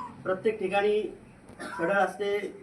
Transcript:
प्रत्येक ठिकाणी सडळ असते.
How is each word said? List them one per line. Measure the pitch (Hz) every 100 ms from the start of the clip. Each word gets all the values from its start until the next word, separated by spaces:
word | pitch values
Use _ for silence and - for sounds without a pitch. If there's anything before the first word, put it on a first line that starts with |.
| - -
प्रत्येक | - 190 226 214
ठिकाणी | 185 196 202 208 202 - - - - - - -
सडळ | 170
असते. | 196 190 - 202 202 190 -